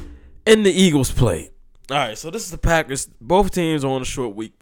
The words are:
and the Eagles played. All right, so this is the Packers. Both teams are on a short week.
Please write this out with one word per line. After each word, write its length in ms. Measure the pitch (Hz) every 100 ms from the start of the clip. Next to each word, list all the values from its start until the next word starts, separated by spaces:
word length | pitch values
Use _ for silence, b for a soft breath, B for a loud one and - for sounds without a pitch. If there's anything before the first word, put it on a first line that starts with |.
| B B B B -
and 200 | 220 202
the 40 |
Eagles 400 | 175 185 147 127
played. 400 | - 120 82 - - - _ -
All 60 | 139
right, 220 | 123 107
so 120 | 156
this 140 | 214
is 60 | 196
the 80 | 165
Packers. 480 | - 165 147 135 - -
Both 300 | 110 180 190
teams 320 | 180 165 156
are 80 | 135
on 120 | 131
a 20 |
short 320 | 123 127 123 101
week. 160 | 113 _